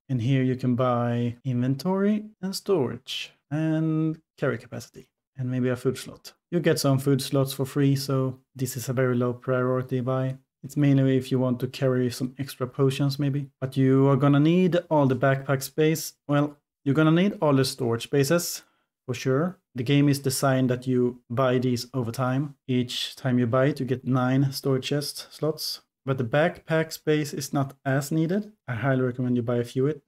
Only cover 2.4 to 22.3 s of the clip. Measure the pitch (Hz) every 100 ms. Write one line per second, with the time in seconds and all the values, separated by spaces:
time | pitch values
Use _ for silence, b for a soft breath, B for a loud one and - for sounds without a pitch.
2.4 | 190 190 - 185 120 117 - - - _
3.4 | - 151 160 156 160 156 160 156 _ -
4.4 | 139 117 - 120 - - - _ _ -
5.4 | 127 127 123 123 135 127 - - - -
6.4 | _ 175 160 147 139 135 139 135 - 139
7.4 | 135 - 135 147 139 139 139 135 131 123
8.4 | _ 120 131 123 113 127 131 123 123 120
9.4 | - 127 127 127 127 131 123 131 131 135
10.4 | _ _ 139 147 143 135 135 131 127 131
11.4 | 127 120 127 - 135 127 123 - 127 -
12.4 | 143 - 123 - 135 135 139 135 143 143
13.4 | 135 - 135 135 131 135 139 139 143 143
14.4 | 156 175 185 170 - 151 135 127 139 135
15.4 | 139 135 - - 156 156 - - - 143
16.4 | 147 - _ _ 139 139 156 165 202 208
17.4 | 151 135 135 - 120 117 - 143 135 170
18.4 | 175 - - _ _ _ - 117 135 135
19.4 | 180 - _ 127 120 143 143 139 139 135
20.4 | 139 131 127 123 127 127 123 123 - 123
21.4 | 131 127 127 120 - 135 117 117 127